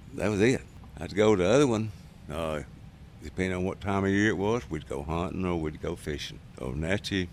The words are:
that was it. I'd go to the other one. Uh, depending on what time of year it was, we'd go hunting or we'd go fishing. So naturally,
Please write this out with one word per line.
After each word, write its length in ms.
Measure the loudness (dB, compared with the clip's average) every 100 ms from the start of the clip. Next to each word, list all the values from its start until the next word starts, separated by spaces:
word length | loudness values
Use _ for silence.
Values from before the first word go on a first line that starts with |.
| -12
that 160 | -2 0
was 100 | 4
it. 220 | 4 4 -2 -18 -16 -10
I'd 160 | -4
go 220 | 4 6 6
to 60 |
the 60 | 6
other 160 | 6 4
one. 260 | 2 -2 -8 -18 -16 -10
Uh, 280 | -6 -4 -4 -6 -16 -18 -20 -20 -16
depending 360 | -10 -4 -2 0
on 60 |
what 160 | -2 -4
time 240 | -2 2
of 60 | 4
year 200 | 4 4
it 80 | 2
was, 240 | 0 0 -2
we'd 180 | -8 -6
go 140 | -6
hunting 420 | -4 -2 -2 -2
or 120 | -2 0
we'd 260 | -2 -4
go 120 | -6
fishing. 440 | -6 -6 -6 -8 -14 -16 -10
So 120 | -6
naturally, 580 | -4 -2 -2 0 -2 -2